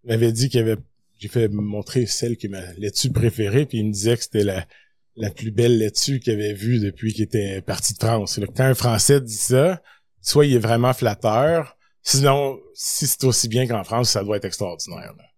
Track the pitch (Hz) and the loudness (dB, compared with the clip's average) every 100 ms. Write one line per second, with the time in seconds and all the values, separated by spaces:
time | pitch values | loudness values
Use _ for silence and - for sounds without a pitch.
0 | 120 113 117 110 131 120 113 107 - _ | 0 2 2 2 0 2 2 -2 -6 _
1 | _ _ 107 123 110 104 104 104 - 131 | _ _ -4 0 0 0 -4 -6 -4 -2
2 | 113 - 117 117 101 95 87 90 104 - | -2 -2 -4 -4 -8 -12 -16 -8 -6 -2
3 | 131 - 117 - 101 120 143 110 107 101 | -2 0 0 0 0 0 0 -2 -2 0
4 | 110 120 - 110 101 92 - _ _ _ | 0 0 0 0 0 -2 -10 _ _ _
5 | _ - 107 - 110 104 120 117 107 - | _ -8 -8 -6 -4 2 4 4 2 -2
6 | - 135 120 104 104 101 107 120 101 - | -2 -2 -2 -2 -4 -4 0 0 0 -4
7 | 110 107 104 110 98 95 - - - 101 | -6 -4 -2 -2 -2 -6 -6 -4 -4 -2
8 | 110 113 98 - 101 - 131 123 123 107 | 0 0 -2 -6 -6 0 2 2 0 2
9 | - 143 120 107 - 127 165 180 _ _ | 4 4 2 -6 2 4 4 0 _ _
10 | _ _ - 147 147 123 110 117 123 123 | _ _ 0 4 6 4 4 2 2 2
11 | 117 101 113 110 151 170 143 _ _ _ | -2 0 0 2 2 0 -4 _ _ _
12 | - 135 139 139 139 131 - - - - | 0 4 4 4 0 -6 -16 -10 -6 -4
13 | 139 - 131 117 117 113 127 113 87 113 | -2 0 2 2 0 0 0 -2 -2 0
14 | 120 107 101 104 95 - 95 82 - 82 | 0 0 -2 -4 -4 -6 -8 -6 -12 -12
15 | 60 50 _ | -16 -20 _